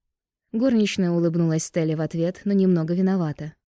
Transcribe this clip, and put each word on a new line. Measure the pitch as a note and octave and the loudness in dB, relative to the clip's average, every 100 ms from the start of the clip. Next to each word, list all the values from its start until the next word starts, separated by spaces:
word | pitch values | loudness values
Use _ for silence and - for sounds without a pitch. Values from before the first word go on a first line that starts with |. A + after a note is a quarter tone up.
| _ _ _ _ _ | _ _ _ _ _
Горничная | A3+ C4 A#3 G3+ - F3+ | -2 2 2 2 0 0
улыбнулась | E3+ E3+ E3 E3 D#3+ | 2 0 2 0 0
Стелле | - F3 D#3+ | -2 -2 -2
в | D#3 | -2
ответ, | D#3 E3 E3+ F3+ | -4 -2 -4 -4
но | G3+ | -2
немного | G3 F#3+ F3 D#3+ | 2 4 2 0
виновата. | F3 F#3+ F#3+ D#3+ D3 D3+ - _ | 0 0 0 -2 -6 -12 -16 _